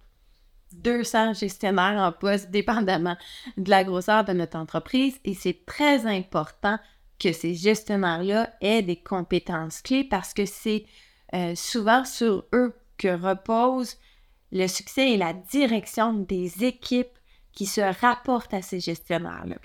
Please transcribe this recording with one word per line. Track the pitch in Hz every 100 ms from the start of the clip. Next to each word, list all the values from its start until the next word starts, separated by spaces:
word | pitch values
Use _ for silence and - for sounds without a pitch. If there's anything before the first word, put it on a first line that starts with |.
| - _ _ _ _ _ -
deux | 175 226 240
cents | 233 226 226
gestionnaires | 208 196 - 196 190 185 208
en | 185
poste, | 170 202 202 180
dépendamment | 202 202 220 190 175 175 175 - - 262 -
de | 185
la | 196
grosseur | 190 180 185 214
de | 202
notre | 180 165 165
entreprise. | 160 165 - 254 269 254
Et | -
c'est | 185 185 175 -
très | - 294 285 220
important | 196 185 170 151 - 202 214 - _ - -
que | 196
ces | 165 170 170
gestionnaires-là | 196 214 - 202 185 165 185 214 233 -
aient | 196 226
des | 185 170
compétences | - 190 170 180 - 170 160 -
clés | - 262
parce | 269 196 180 -
que | 202
c'est, | - 226 214 214 - - _ -
euh, | 185 175 175
souvent | - 240 214 247 262
sur | - 233 190 -
eux | 247 247 - _ -
que | 196 175
repose | 190 190 - 226 247 262 240 - _ _ _ _ -
le | 185 185
succès | 185 - - 269
et | 214
la | 170
direction | 180 - 269 269 226 - - 226
des | 220 185 185 180 185 254
équipes | 247 - 247 247 _ _ _ _
qui | - 196
se | - 196 185
rapportent | 247 240 - 247 -
à | 196
ces | 185 185
gestionnaires-là. | 175 165 - 165 170 85 87 -